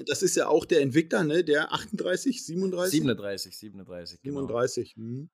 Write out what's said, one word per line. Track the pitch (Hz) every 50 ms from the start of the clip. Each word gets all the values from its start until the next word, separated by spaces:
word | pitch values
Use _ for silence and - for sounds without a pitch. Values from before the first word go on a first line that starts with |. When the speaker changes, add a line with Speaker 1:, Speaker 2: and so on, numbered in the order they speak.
| - -
Speaker 1:
das | 143 - 190
ist | 175 -
ja | - 139 -
auch | - 165 -
der | - 180 160
Invicta, | 143 139 120 160 165 165 - - 170
ne? | 151 151 170 180
Der | 156 147 147 156 - -
achtunddreißig, | 151 - 220 - 190 165 170 185 180 - 269 247 - -
siebenunddreißig? | - 160 180 190 190 180 175 180 185
Speaker 2:
Siebenunddreißig, | 165 151 156 135 113 92 101 101 98 95 - 92 - -
siebenunddreißig, | - 110 98 98 92 87 90 87 87 85 90 85 -
genau. | 135 143 139 139 120 110 120
Speaker 1:
Siebenunddreißig, | 123 123 - - 113 - - 113
mhm. | 110 113 120 131 147 175